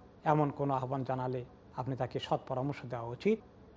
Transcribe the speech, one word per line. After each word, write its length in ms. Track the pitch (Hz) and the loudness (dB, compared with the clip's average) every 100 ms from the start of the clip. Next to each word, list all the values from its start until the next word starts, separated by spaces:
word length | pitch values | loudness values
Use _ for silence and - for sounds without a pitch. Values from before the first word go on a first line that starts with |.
| - - | -18 -2
এমন 260 | 165 151 143 | 4 6 4
কোনো 240 | 139 143 | 2 0
আহ্বান 300 | 131 127 135 | 0 0 -2
জানালে 420 | 123 131 127 123 120 - - - | -2 -2 -2 -4 -6 -14 -12 -6
আপনি 200 | 123 123 | -4 -2
তাকে 240 | 127 135 | -2 -4
সৎ 200 | - 156 - | 0 -2 0
পরামর্শ 380 | 127 139 131 123 | -2 -2 -4 -6
দেওয়া 200 | 123 117 | -6 -6
উচিত। 340 | 123 196 220 - - - | -2 2 2 -2 -20 -20